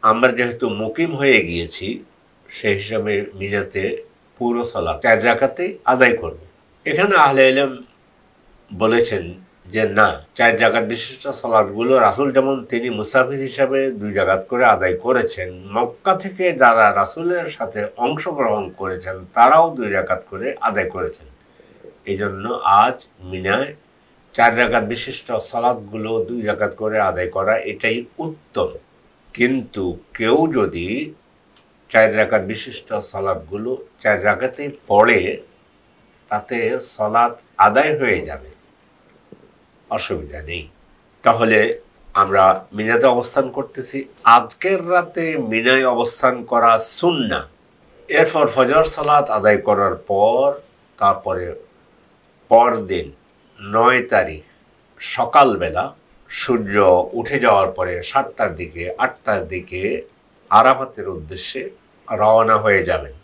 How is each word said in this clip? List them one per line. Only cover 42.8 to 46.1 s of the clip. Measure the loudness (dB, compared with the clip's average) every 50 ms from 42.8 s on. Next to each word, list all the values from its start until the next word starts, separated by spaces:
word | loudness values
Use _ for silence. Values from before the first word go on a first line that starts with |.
| -2 0 0 4 4 4 2
অবস্থান | 4 0 0 0 0 -2 -4 -6
করতেছি, | -8 -10 -10 -10 -8 -6 -6 -6 -6 -10 -12 _ _ 4 6 6
আজকের | 6 4 0 -10 _ -2 -2 -2 -2 -2 0
রাতে | 0 0 0 -2 -6 -6 -4 -4 -4 -6 -4 -2
মিনায় | -2 0 2 2 2 4 2 2 0
অবস্থান | 0 0 2